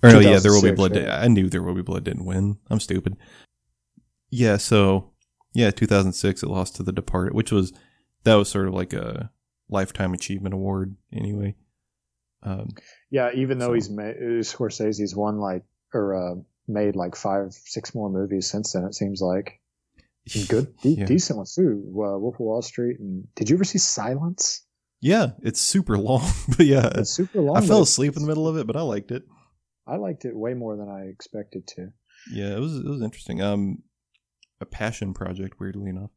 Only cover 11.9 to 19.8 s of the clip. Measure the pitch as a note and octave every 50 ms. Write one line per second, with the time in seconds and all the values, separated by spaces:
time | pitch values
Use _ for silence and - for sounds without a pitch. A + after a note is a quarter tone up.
11.9 | _ _ _ _ _ _ _ _ _ _ - G#2 F#2+ G2 A2 A2+ G#2+ - _ -
12.9 | - _ _ _ C3+ C3+ B2 A#2+ B2 C3 C3+ C3 C3+ B2+ B2 A#2+ A#2+ A#2 G#2 G2+
13.9 | G#2 G#2 G#2 G#2+ - - B2 A#2+ A#2 A#2 A2 - - - B2+ G#2+ - - A2 G#2+
14.9 | G#2+ G#2 G#2 G2 G2 G2+ G#2 G#2+ G#2+ G#2 G#2 G2 F#2 F#2 - _ _ _ _ _
15.9 | - A2+ G#2 G2 F#2+ F#2 F2+ F2 F2 F2+ - _ _ _ _ - G#2+ G#2 G#2 G#2
16.9 | F#2+ F#2+ F2 F2+ - - - G#2 F#2+ G2 G2 F#2+ F#2+ - _ - - A2+ - -
17.9 | - A#2 G#2+ G2+ F#2+ F#2 G2 G2 G2 F#2+ F#2 - - G#2 G#2+ - - F#2 F2 G2
18.9 | - - G#2 G2 G2 F#2 F#2+ F2+ F2+ F#2+ G2+ - - _ _ _ _ _